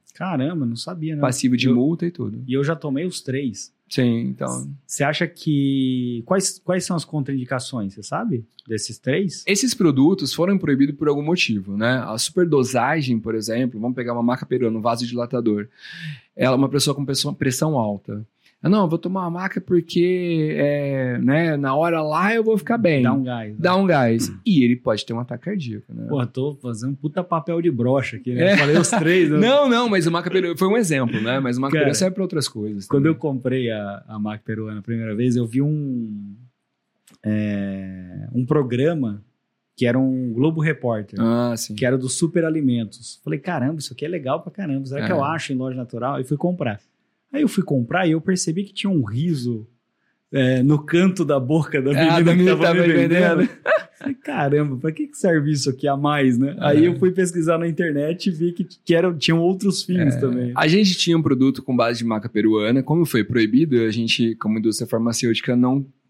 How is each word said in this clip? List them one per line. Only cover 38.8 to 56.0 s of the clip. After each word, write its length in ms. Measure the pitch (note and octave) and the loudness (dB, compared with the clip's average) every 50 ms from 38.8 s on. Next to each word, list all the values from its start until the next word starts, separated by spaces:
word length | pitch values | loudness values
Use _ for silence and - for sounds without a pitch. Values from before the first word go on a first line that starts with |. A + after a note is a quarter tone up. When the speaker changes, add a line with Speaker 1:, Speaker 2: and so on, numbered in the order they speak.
| C3+ E3 E3+ D#3 C3 A2 G2+ G#2 - _ _ _ _ _ _ _ _ _ _ | 2 2 0 0 -2 -4 -4 -8 -12 _ _ _ _ _ _ _ _ _ _
Speaker 1:
que 100 | - B2 A#2+ | 0 0 2
era 100 | A#2+ C3 | 2 2
um 340 | C3+ C3 C3 B2+ B2+ A#2+ A2 | 2 0 0 -2 -4 -4 0
Globo 280 | A#2 C#3 D#3+ E3 D#3+ | 0 2 2 2 0
Repórter, 580 | D3+ D#3+ D3 - - B2 A2+ G#2+ G#2 - - G2 | 0 -2 -2 -2 -2 -2 -2 -2 -4 -8 -4 -2
Speaker 2:
Ah, 360 | A2 A2+ A#2 A#2+ A#2+ A#2+ A#2 A2+ | 0 0 2 2 0 -2 -2 -4
sim. 160 | - - G#2+ | -6 -8 -6
Speaker 1:
que 120 | G#2 C3+ | -2 0
era 120 | B2 C3 C3 | 0 0 0
dos 160 | B2+ B2+ - | -2 -4 -4
superalimentos. 1080 | - F3 D#3 - F3 D#3+ D#3+ D#3+ D#3+ D3 C3 A#2+ A#2+ A2+ G2+ - - - - - - - | -2 -2 0 0 0 0 0 0 0 2 2 2 0 -2 -4 -10 -14 -20 -20 -20 -14 -10
Falei, 160 | - D#3+ D#3 | -8 -8 -6
"Caramba, 400 | - F3+ F3 D3 A#2+ C#3 E3 D3+ | -6 -6 -4 -2 -2 -2 -4 -4
isso 140 | C3+ - B2 | -8 -12 -12
aqui 120 | - - | -10 -8
é 20 | - | -8
legal 340 | - - C3+ B2+ C#3 E3+ | -6 -6 -4 -4 -4 -4
pra 100 | F3+ F3 | -6 -8
caramba, 340 | - - G3 D3+ C3+ C3+ C3+ | -12 -8 -6 -6 -4 -6 -6
será 200 | B2+ C3+ C#3+ - | -6 -6 -4 -2
que 60 | - | -2
Speaker 2:
É. 40 | F#3 | 0
Speaker 1:
eu 80 | D3+ C3+ | 0 0
acho 280 | D3 D#3+ D#3+ - - | -2 -2 -4 -4 -4
em 40 | C#3 | -4
loja 200 | B2+ C3 C3 B2+ | -4 -4 -4 -6
natural?" 440 | B2+ A#2+ A#2+ - A#2 A#2 C3 C#3 C3+ | -8 -8 -8 -8 -6 -4 -4 -4 -4
E 40 | B2+ | -4
fui 140 | - D3+ C#3+ | -4 -4 -2
comprar. 420 | - F3 F3+ F3 D3 A#2+ G2+ G2+ _ _ _ _ _ _ _ _ _ _ | -2 -2 -2 -2 -4 -4 -6 -6 _ _ _ _ _ _ _ _ _ _
Aí 100 | - C#4+ | -2 0
eu 60 | D4+ A3+ | 0 0
fui 160 | - G3+ F3+ | 0 0 -2
comprar 420 | - D3 C3 A#2 A#2 - F3+ F#3+ E3 | 0 0 -2 0 0 0 0 2 2
e 40 | |
eu 100 | D#3+ E3 | 0 0
percebi 420 | D#3 - F#3 F3+ - F3 D#3+ F#3 G#3 | 0 -2 -2 -2 -2 -4 -4 -4 -6
que 100 | G3 - | -8 -8
tinha 180 | - - G3 | -6 -2 0
um 100 | F#3+ D#3 A#2+ | 0 0 0
riso, 640 | G2+ G#2 A#2+ D#3+ F3 E3 C3+ B2 A#2+ A#2+ A2 G#2+ - _ _ _ _ _ _ _ _ _ _ _ _ | 0 -2 -2 -2 -2 -2 -2 -2 -4 -6 -6 -8 -14 _ _ _ _ _ _ _ _ _ _ _ _
é, 300 | - C#3 C3 B2+ C3 B2+ | 0 2 2 2 4 4
no 160 | B2+ C#3+ D3+ D3 | 4 4 4 2
canto 480 | D3 D3 E3+ E3+ F#3 F#3+ F#3 F#3 E3 | 2 2 2 4 4 4 2 2 0
da 140 | C#3+ D3 C3+ | 0 0 0
boca 420 | B2+ B2 D#3 E3 C#3+ - - C#3+ | 0 2 2 0 0 0 -2 0
da 80 | C3 C#3 | 0 2
Speaker 2:
Ah, 20 | C#3+ | 2
Speaker 1:
menina 180 | C3+ E3 D#3+ | 4 4 4
Speaker 2:
da 200 | E3 E3+ E3+ E3+ | 6 6 6 6
Speaker 1:
que 60 | E3+ F3+ | 6 6
Speaker 2:
menina 140 | F3+ F#3 F#3 D3+ | 6 6 4 4
Speaker 1:
tava 80 | E3 E3+ E3+ | 4 4 4
Speaker 2:
que 60 | F3+ | 4
Speaker 1:
me 60 | F3 E3+ | 4 6
Speaker 2:
tava 120 | D#3+ C#3+ | 6 4
Speaker 1:
vendendo. 380 | C#3 D3+ E3+ F3+ F3+ E3+ E3 E3+ | 4 4 4 4 4 4 4 4
Speaker 2:
vendendo. 120 | G3 A#3+ - - - - D5+ D5+ - - _ - | 2 0 0 -2 -2 0 0 0 0 -4 _ -10
Speaker 1:
Falei, 180 | - C#4+ C4+ | -8 -8 -8
"Caramba, 600 | - - - C#4+ B3 D3 C#3+ C#3+ D3 D3+ D3 C3 B2 | -8 -8 -6 -4 -2 0 2 2 2 2 0 -2 -4
pra 140 | C3+ D#3 | -4 -4
que 160 | D#3 - D4+ C#4+ | -4 -4 -8 -8
que 100 | - - | -6 -2
serve 340 | - F#3+ E3 D#3 C#3+ D3+ | 0 2 2 2 2 2
isso 200 | D3+ C#3 A#2+ C#3+ | 0 0 0 -2
aqui 160 | B2+ - - C#3+ | -2 -2 0 -2
a 100 | C#3 | 0
mais, 400 | C#3 | 0